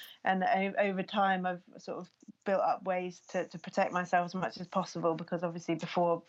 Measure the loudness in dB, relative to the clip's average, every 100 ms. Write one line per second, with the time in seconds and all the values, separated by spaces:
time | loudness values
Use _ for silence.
0 | -16 -6 0 2 4 2 2 2 2 2
1 | -2 2 2 4 0 -4 -8 -16 -10 -8
2 | -10 _ -20 -8 0 2 4 0 0 -2
3 | -2 -8 -8 -4 -4 -8 -6 0 0 0
4 | 2 2 2 -2 -4 -6 -4 -2 -2 -2
5 | 0 0 -2 -4 -2 -4 -4 -4 -2 2
6 | 2 2